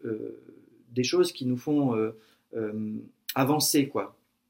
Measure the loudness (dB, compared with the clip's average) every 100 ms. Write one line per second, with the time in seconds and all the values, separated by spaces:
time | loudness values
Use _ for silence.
0 | -8 -6 -8 -14 -20 -20 -20 -20 _ -2
1 | 2 4 2 0 -4 -2 0 2 2 2
2 | 0 -4 _ _ _ -6 -6 -4 -6 -8
3 | -12 _ -4 0 2 2 4 2 2 -2
4 | -6 -12 _ _